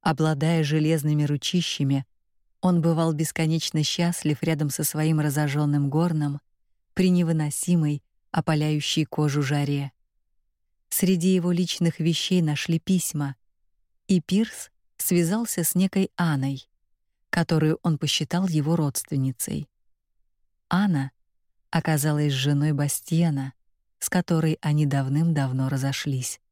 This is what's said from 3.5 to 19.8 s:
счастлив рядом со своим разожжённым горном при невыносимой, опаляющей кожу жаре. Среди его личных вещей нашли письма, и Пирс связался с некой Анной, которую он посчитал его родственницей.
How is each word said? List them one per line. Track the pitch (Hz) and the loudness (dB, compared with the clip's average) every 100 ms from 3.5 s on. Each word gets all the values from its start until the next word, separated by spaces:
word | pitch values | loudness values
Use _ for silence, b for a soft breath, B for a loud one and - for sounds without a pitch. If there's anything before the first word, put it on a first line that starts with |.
| 165 - 160 | 0 -2 -2
счастлив | 147 - 175 175 156 147 | -2 0 -2 0 -2 -2
рядом | - 156 151 | -2 -2 -2
со | - | -2
своим | 151 156 156 156 | -4 -2 0 2
разожжённым | 151 143 147 143 151 147 143 | 0 0 0 0 0 2 0
горном | 143 175 156 147 143 _ _ _ _ _ | 0 0 0 -2 -6 _ _ _ _ _
при | - 185 | 0 2
невыносимой, | 180 170 160 151 - - 175 151 147 _ _ _ | 4 2 0 -2 -4 0 2 2 -2 _ _ _
опаляющей | - 156 151 151 151 147 - | -4 0 0 0 -2 -2 -2
кожу | 151 - 151 143 | -2 0 0 0
жаре. | 135 147 143 143 139 _ _ _ _ _ _ _ _ _ _ | 0 0 0 -2 -4 _ _ _ _ _ _ _ _ _ _
Среди | - 180 185 175 | 0 2 2 4
его | 185 175 | 2 2
личных | 175 180 - 170 - | 0 0 0 -2 0
вещей | 165 160 - 185 | -2 0 0 2
нашли | 160 147 - 165 | 2 -2 -2 -4
письма, | - 190 - 147 143 139 _ _ _ _ _ _ _ | 0 0 0 -4 -6 -6 _ _ _ _ _ _ _
и | 185 | 0
Пирс | - 190 226 - - _ _ _ | 2 0 0 -6 -18 _ _ _
связался | - 175 165 214 233 - | 0 2 2 0 -2 -2
с | 165 | -2
некой | 180 185 - 190 - | 0 0 0 -2 0
Анной, | 170 147 135 135 - _ _ _ _ _ _ | 0 0 0 -4 -10 _ _ _ _ _ _
которую | - 165 160 156 160 | -2 2 2 2 2
он | 175 151 | 0 0
посчитал | 151 - 151 170 190 | 0 -2 -2 -2 0
его | 156 143 165 | 0 2 2
родственницей. | 147 - - 143 131 127 - 143 147 _ | 0 -2 -6 -2 -2 -2 -6 -6 -8 _